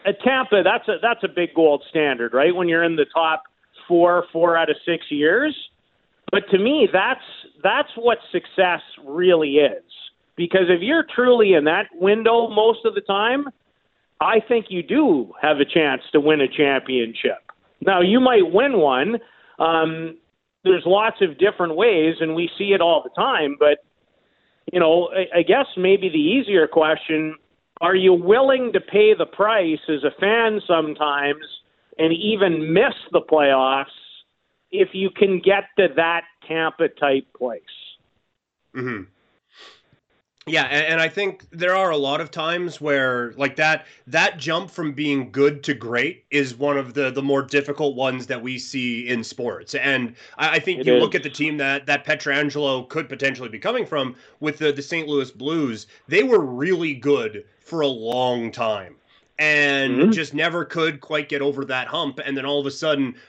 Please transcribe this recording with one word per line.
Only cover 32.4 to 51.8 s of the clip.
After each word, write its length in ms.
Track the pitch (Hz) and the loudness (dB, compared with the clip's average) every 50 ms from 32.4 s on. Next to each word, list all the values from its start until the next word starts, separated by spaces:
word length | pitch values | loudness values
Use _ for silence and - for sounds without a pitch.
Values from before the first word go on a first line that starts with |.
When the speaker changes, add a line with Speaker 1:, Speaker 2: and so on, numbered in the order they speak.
| 196 190 170 160 156 156 165 | 0 0 0 0 -2 0 2
Speaker 1:
miss 200 | 185 240 269 - - - - | 2 2 2 0 -6 -8 -2
the 100 | - 170 | -2 -2
playoffs 640 | 160 - - 156 147 139 135 131 131 131 135 135 139 - - - - - - - _ _ _ _ _ _ _ _ _ _ | 0 2 2 4 4 4 4 4 2 2 0 -2 -4 -6 -12 -20 -20 -20 -20 -20 _ _ _ _ _ _ _ _ _ _
if 180 | - 185 190 185 - | -2 0 0 0 0
you 160 | 190 190 190 | -2 -4 -4
can 300 | 190 - 208 196 190 175 | 0 0 2 2 2 2
get 260 | - 190 196 202 196 - _ - | 2 2 2 2 0 -2 _ 0
to 100 | 196 170 135 | 0 2 2
that 280 | 143 165 165 170 170 170 - _ _ - - | 0 0 0 -2 -4 -6 -10 _ _ -12 -8
Tampa-type 800 | 160 160 160 160 156 - 165 160 165 - - 143 139 135 131 _ - - | -4 -4 -4 -4 -2 -2 -2 -4 -2 -2 0 0 0 0 -2 _ -10 -10
place? 240 | 123 127 113 104 - - - - - - - _ _ _ _ _ _ _ _ _ _ _ _ _ _ _ - | -8 -8 -8 -10 -14 -18 -20 -20 -20 -20 -20 _ _ _ _ _ _ _ _ _ _ _ _ _ _ _ -14
Speaker 2:
Mm-hmm. 280 | 131 127 127 120 104 92 92 _ _ _ _ _ _ _ _ _ - - - - _ _ _ _ _ _ _ _ _ _ _ _ _ _ - | -10 -10 -8 -10 -10 -12 -16 _ _ _ _ _ _ _ _ _ -20 -20 -20 -20 _ _ _ _ _ _ _ _ _ _ _ _ _ _ -4
Yeah, 180 | 156 156 139 | -2 -2 0
and, 200 | 127 139 147 156 | 0 0 -2 0
and 160 | 156 160 165 | 0 0 0
I 80 | 160 160 | 0 -2
think 400 | 160 202 202 196 185 - _ _ | -2 -4 -4 -4 -6 -8 _ _
there 240 | - 165 170 180 185 | -10 -4 -2 0 0
are 140 | 190 190 185 | 2 0 0
a 80 | 160 147 | 0 -2
lot 240 | 139 135 143 156 | -2 -2 -4 -4
of 100 | 165 147 | -6 -8
times 480 | - 170 160 160 170 175 175 175 - - | -10 -8 -6 -4 -4 -4 -6 -8 -10 -8
where, 540 | 147 151 143 139 135 131 127 123 120 117 110 | -4 -2 0 0 0 0 -2 -2 -4 -8 -6
like, 200 | 117 139 139 139 | -6 -6 -4 -2
that, 320 | - 156 156 156 156 - - - _ _ - | 0 0 0 0 -2 -4 -10 -20 _ _ -6
that 300 | 123 160 180 202 185 170 | -2 0 0 0 -2 -6
jump 320 | 127 156 160 165 196 170 | -6 -6 -4 -4 -6 -8
from 220 | - - 170 151 | -10 -10 -8 -8
being 400 | 139 131 151 147 143 139 131 113 | -6 -6 -4 -2 -2 -2 -4 -4
good 320 | 98 131 139 147 147 143 - | -2 0 2 2 0 -2 -4
to 100 | - 143 | -6 -6
great 520 | 110 113 117 120 120 127 151 185 - _ _ | -6 -6 -6 -4 -2 -2 -4 -6 -10 _ _
is 240 | - 147 139 131 120 | -2 -2 -2 -2 -4
one 220 | 117 139 143 143 139 | -4 -4 -2 -2 -2
of 160 | 135 123 117 | -4 -6 -6
the, 180 | 143 139 131 | -4 -4 -4
the 120 | 127 139 135 | -4 -4 -2
more 180 | 139 139 135 | -2 -2 -2
difficult 540 | 135 135 - 143 143 147 143 - 156 143 131 | -2 -2 -2 -4 -2 -4 -4 -4 -4 -4 -4
ones 320 | 120 131 131 127 127 120 110 | -2 -4 -4 -4 -6 -8 -10
that 140 | 131 120 | -10 -10
we 180 | 113 127 127 123 | -8 -10 -12 -12
see 480 | 123 - - 135 123 123 120 117 120 120 | -12 -12 -10 -8 -6 -6 -6 -6 -6 -6
in 160 | 127 113 113 | -6 -6 -6
sports. 500 | - - - 120 120 95 82 - - - | -10 -12 -10 -10 -8 -10 -10 -12 -12 -8
And 420 | 135 123 139 139 127 123 117 117 - - - - - | -6 -4 -2 -2 -2 -4 -6 -10 -14 -20 -20 -8 -6
I, 200 | 143 156 151 160 | -4 -2 -2 -2
I 20 | |
think 220 | 147 190 185 131 | -2 -4 -4 -4
Speaker 1:
It 60 | 131 127 | 0 2
Speaker 2:
you 80 | 123 | 2
Speaker 1:
is. 60 | 123 | 2
Speaker 2:
look 140 | 123 - - | 2 2 -2
at 80 | 175 139 | -4 -6
the 60 | 147 | -8
team 280 | 135 - 147 156 151 151 | -8 -6 -6 -4 -4 -4
that, 280 | 139 139 139 143 | -4 -4 -4 -4